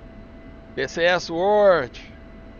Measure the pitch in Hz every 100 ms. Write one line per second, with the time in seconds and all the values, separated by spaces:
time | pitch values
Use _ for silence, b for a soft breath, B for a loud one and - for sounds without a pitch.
0 | - - - - - - - - 135 175
1 | 170 180 - 165 190 208 202 170 123 -
2 | - - - - - -